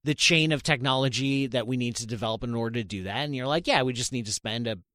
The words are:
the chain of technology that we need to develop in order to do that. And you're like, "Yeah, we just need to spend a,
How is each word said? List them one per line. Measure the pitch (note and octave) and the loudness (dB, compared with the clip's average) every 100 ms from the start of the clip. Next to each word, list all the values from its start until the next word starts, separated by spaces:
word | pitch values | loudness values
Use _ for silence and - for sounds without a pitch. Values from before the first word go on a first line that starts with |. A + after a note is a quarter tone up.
the | C#3+ | -2
chain | C#3+ - E3 D#3 | 2 4 6 4
of | D3 | 2
technology | - C3 C3+ C3 C3+ A#2 C#3 C#3 C3+ | 2 0 2 2 2 2 0 0 0
that | B2+ A2 | -2 0
we | B2+ | -2
need | A#2+ A2 | -2 -4
to | A2+ | -6
develop | A2+ A2+ A2 | -4 -2 -2
in | A#2+ | -2
order | A#2 A2+ A#2+ | -2 -2 -4
to | |
do | F#2+ G2+ | -4 -6
that. | F#2 A2+ | -4 -4
And | D3 C3 | -4 -4
you're | C3 | 0
like, | D#3+ C#4+ | 0 2
"Yeah, | F#3 | 2
we | C3 | 2
just | A#2+ - | 0 -2
need | B2+ G#2+ | -4 -4
to | |
spend | - A2 A2+ A#2 | -4 -4 -4 -2
a, | F#2+ - | -6 -10